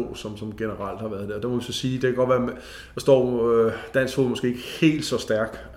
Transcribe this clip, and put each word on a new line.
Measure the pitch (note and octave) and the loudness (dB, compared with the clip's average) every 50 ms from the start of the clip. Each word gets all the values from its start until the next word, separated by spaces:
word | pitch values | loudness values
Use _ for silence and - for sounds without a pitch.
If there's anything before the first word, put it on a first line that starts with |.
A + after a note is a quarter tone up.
| A#2 - A2+ | -2 -2 -6
som, | - - G#2+ G#2 | -10 -10 -10 -10
som | G#2 G#2+ A2 G#2 | -8 -10 -10 -6
generelt | G#2 A2 G#2+ G2 F2 G2+ G2 F#2 G2 | -6 -6 -6 -6 -6 -8 -8 -8 -8
har | A2 A2 | -8 -8
været | G#2 F#2+ G2+ G2+ | -6 -6 -6 -6
der. | G#2 G#2+ | -6 -4
Der | A2 B2 | -4 -2
må | B2 | -2
vi | A#2+ | -2
så | A#2+ - | -4 -4
sige, | B2+ - - B2+ B2+ | -6 -4 -2 -2 -2
det | B2+ | 0
kan | C3 B2+ B2 | 0 0 2
godt | B2+ B2+ B2 | 2 2 4
være, | B2+ B2 A#2+ A#2+ - - - - - - - - - | 4 2 2 -2 -4 -8 -14 -16 -16 -18 -18 -12 -12
der | - | -2
står, | - C#3+ C3+ B2+ B2 B2 B2 A#2 A2+ A#2 | 6 6 6 8 6 4 2 2 2 4
øh, | A#2 A2+ A2+ A2 A2 - - - - | 4 6 4 4 2 -2 -8 -2 0
dansk | C3+ C3 B2 - | 0 0 2 2
fodbold | C#3 C3 B2 | 2 2 2
måske | A#2+ - - B2 | 2 0 0 -2
ikke | A#2+ B2 - - - - | -2 -2 -8 -12 -2 4
helt | E3 D#3 D3+ D3+ D3 | 4 4 4 4 -2
så | - C3 A2+ | -2 -2 -4
stærk, | - - A2 G#2+ A2+ A2 - - - - - | 0 0 0 0 0 -2 -6 -12 -14 -14 -8